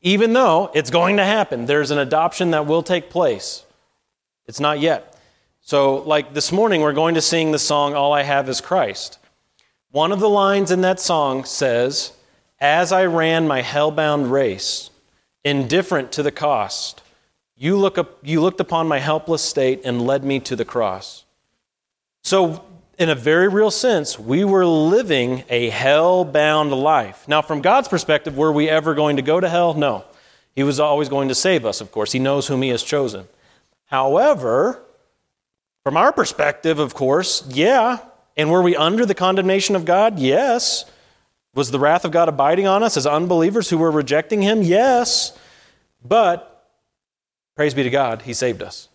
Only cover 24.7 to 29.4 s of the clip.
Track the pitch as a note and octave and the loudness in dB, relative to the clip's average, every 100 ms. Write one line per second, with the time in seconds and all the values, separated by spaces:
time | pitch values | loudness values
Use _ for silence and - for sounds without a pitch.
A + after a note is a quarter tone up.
24.7 | D#3+ D#3 G#3 A3+ D3 B2 B2+ B2+ B2 A#2+ | 4 4 2 2 0 0 -4 -2 -2 -2
25.7 | G#2+ C3+ D3 E3+ F#3 E3+ D3 D3+ D#3 D3 | -2 2 4 4 2 0 0 2 2 0
26.7 | C3+ C#3+ D3+ G#2 - - D3+ D3+ D#3 E3+ | 0 2 2 0 -10 -2 -2 0 -2 2
27.7 | B3 C4 F3 - D3+ D#3+ C3+ D#3 D3 D#3 | 2 2 -4 0 -2 -2 -2 0 2 2
28.7 | D#3 D#3 D3+ D3+ C#3+ C3+ E3 | 0 0 0 0 0 0 0